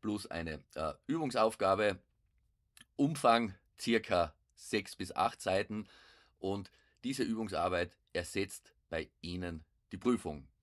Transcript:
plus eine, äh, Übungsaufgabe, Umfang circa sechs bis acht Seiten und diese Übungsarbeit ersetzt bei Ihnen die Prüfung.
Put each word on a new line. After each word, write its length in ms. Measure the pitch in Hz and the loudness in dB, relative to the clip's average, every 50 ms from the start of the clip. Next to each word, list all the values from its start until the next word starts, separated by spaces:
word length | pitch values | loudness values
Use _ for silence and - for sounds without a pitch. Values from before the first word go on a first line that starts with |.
plus 260 | - 107 104 104 - | -2 -4 -4 -4 -6
eine, 380 | - - 85 82 82 78 73 - _ - | -8 -6 -6 -6 -6 -6 -8 -10 _ -8
äh, 200 | - 80 80 - - _ | -4 -4 -4 -4 -6 _
Übungsaufgabe, 920 | - 139 165 156 139 120 123 110 110 110 - 104 95 98 98 107 104 95 92 _ _ _ _ _ _ _ _ _ _ _ _ _ _ _ - - _ _ | -6 -4 -2 -2 -2 2 2 2 2 2 2 4 4 4 6 4 2 2 0 _ _ _ _ _ _ _ _ _ _ _ _ _ _ _ -20 -20 _ _
Umfang 580 | - 139 143 160 143 - 127 113 117 117 107 95 - _ _ _ _ | 0 0 0 0 4 6 6 6 6 4 0 -6 -10 _ _ _ _
circa 560 | - - 117 113 107 - 101 90 85 80 - _ _ _ _ | -2 2 2 2 2 2 2 2 2 2 -2 _ _ _ _
sechs 400 | _ - - - 107 95 - - | _ -12 -2 -2 -2 -2 -4 -10
bis 160 | _ 95 90 - | _ -10 -8 -2
acht 280 | - 90 117 - - | 0 0 0 0 -2
Seiten 460 | - 101 92 95 104 - 104 107 107 - - - - - - - _ _ _ _ | -2 0 0 0 0 0 -4 -8 -8 -10 -14 -20 -20 -20 -20 -20 _ _ _ _
und 320 | - 95 98 101 95 - _ _ _ _ _ _ - | -4 -4 -4 -4 -6 -10 _ _ _ _ _ _ -8
diese 180 | 120 135 127 - | -6 -2 -2 -2
Übungsarbeit 720 | - 113 110 113 104 98 80 85 92 90 87 90 90 _ _ _ _ _ | -2 0 -2 -4 -4 -2 0 0 0 2 0 -2 -2 _ _ _ _ _
ersetzt 600 | 87 87 - - 101 98 101 - - _ - _ _ _ _ | -6 -6 -4 -4 -4 -4 -4 -6 -16 _ -20 _ _ _ _
bei 180 | - 80 78 - _ _ | -6 -6 -6 -6 _ _
Ihnen 440 | - 85 87 90 92 87 85 80 78 _ _ _ _ _ - | -10 -8 -6 -6 -6 -6 -8 -10 -14 _ _ _ _ _ -14
die 60 | 95 | -2
Prüfung. 500 | 92 123 123 110 - 87 76 73 69 - _ _ | 2 2 2 2 0 -6 -8 -8 -12 -18 _ _